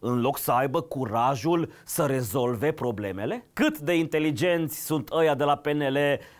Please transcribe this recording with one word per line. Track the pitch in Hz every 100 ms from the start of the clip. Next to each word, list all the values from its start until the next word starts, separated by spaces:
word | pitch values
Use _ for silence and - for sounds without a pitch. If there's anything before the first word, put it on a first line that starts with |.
în | 117 123
loc | 123 139
să | -
aibă | 123 139 165
curajul | 165 139 120 113 123 135 143 170 151 -
să | - - 147
rezolve | 131 113 135 123 117 147
problemele? | 151 123 107 101 95 113 214 -
Cât | - 302 302
de | 147 170
inteligenți | 160 156 156 123 180 170 160 -
sunt | - 156 139
ăia | 160 160
de | 135
la | 143 143
P | 147
N | 147
L | 143 139 143 135 -